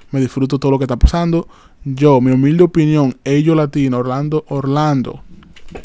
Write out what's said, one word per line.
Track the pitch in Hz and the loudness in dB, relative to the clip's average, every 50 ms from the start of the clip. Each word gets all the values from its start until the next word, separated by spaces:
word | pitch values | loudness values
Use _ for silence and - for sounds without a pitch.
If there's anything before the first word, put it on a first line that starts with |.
| - - | -12 -6
me | - 135 | -2 -2
disfruto | 131 120 - 131 135 131 143 135 | -2 -2 -2 -2 -2 -2 -2 -2
todo | - 139 | 0 0
lo | 135 131 | 0 0
que | 135 | 0
está | 123 123 | -2 -4
pasando. | 117 - - - 170 170 170 165 165 170 - - - - - _ - - | -2 -2 -2 -2 -2 -2 0 -2 -2 -4 -6 -14 -20 -20 -20 _ -14 -10
Yo, | 143 131 131 143 147 139 127 | -8 -2 2 4 4 4 4
mi | 123 131 | 4 2
humilde | 131 127 135 143 156 170 | 2 2 2 2 4 4
opinión, | 180 170 - 170 151 151 151 151 143 131 - _ | 2 2 2 2 2 2 2 2 2 0 -2 _
Ello | - 135 143 147 151 165 160 | -4 0 0 2 2 2 2
Latino, | 160 151 143 143 147 139 131 127 123 | 2 0 0 -2 -2 0 0 0 -2
Orlando, | 123 127 127 135 147 151 156 151 - - | -2 -4 -4 -4 -4 -4 -4 -4 -4 -6
Orlando, | 147 139 135 135 139 147 151 151 143 131 117 - - - - - - - - - - - - - - - | -6 -6 -4 -2 -2 0 0 0 0 -2 -2 -4 -8 -14 -18 -20 -20 -20 -20 -20 -20 -20 -18 -16 -16 -16